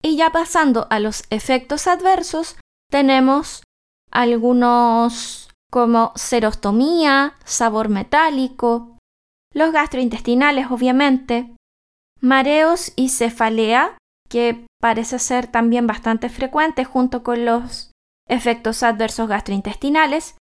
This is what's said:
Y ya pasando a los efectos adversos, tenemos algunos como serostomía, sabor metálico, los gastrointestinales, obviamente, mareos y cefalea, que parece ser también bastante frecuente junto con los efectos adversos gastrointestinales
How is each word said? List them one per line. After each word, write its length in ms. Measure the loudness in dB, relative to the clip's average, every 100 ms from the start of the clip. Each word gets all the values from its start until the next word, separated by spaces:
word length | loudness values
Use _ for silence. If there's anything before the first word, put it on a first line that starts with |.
Y 140 | -2 0
ya 140 | 0
pasando 560 | 0 -2 0 2 0 0
a 80 | -2
los 260 | -2 -6 -6
efectos 560 | -6 -2 -2 -2 -4 0
adversos, 680 | 2 2 0 -2 -6 -8 -12 _ _ _
tenemos 720 | 0 4 4 4 2 -2 -14 _ _ _ _ _
algunos 1400 | 0 0 2 2 4 4 4 4 2 0 -2 -12 -14 -20 _ _
como 420 | 0 2 4 2 -4
serostomía, 1200 | -2 0 0 -2 -2 0 2 2 2 2 0 -6
sabor 460 | -10 -2 -2 0 -2
metálico, 1040 | -2 0 2 2 0 -4 -2 -2 -2 -4 -20 _ _ _ _ _
los 200 | 0 2
gastrointestinales, 1000 | 2 -2 -2 -2 -2 0 2 2 0 -4
obviamente, 840 | -2 2 2 2 0 -2 -6 -6 -18 _ _ _ _ _ _
mareos 720 | 2 4 4 4 4 2 -4 -4
y 140 | -2
cefalea, 880 | 0 -2 0 -2 0 2 2 0 -4 _ _ _
que 360 | -2 0 -2 -12 _
parece 380 | -2 -2 -4 -6
ser 300 | -2 -2 0
también 380 | 0 2 2 0
bastante 420 | 0 0 -2 -4
frecuente 540 | -6 -4 0 0 0
junto 380 | -2 0 0 -2
con 220 | -4 -2
los 460 | 0 0 -2 -14 -18 _ _ _ -4
efectos 560 | -2 0 -2 -4 0
adversos 460 | 0 0 -4 -4 -4
gastrointestinales 1080 | -4 -4 -6 -6 -6 -2 0 2 -2 -6 -20